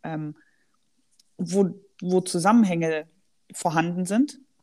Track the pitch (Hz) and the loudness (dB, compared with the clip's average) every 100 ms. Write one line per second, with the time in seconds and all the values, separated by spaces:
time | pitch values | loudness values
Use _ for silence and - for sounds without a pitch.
0 | 160 156 151 151 _ _ _ _ _ _ | -10 -8 -8 -12 _ _ _ _ _ _
1 | _ _ _ - 170 190 185 180 _ - | _ _ _ -10 -2 0 0 -2 _ -10
2 | 180 185 180 175 185 233 202 170 165 156 | 0 0 0 0 4 6 4 2 -2 -2
3 | 156 _ _ _ _ - 175 160 170 175 | -6 _ _ _ _ -6 -2 0 0 -2
4 | 180 214 294 - _ _ | -2 0 0 -4 _ _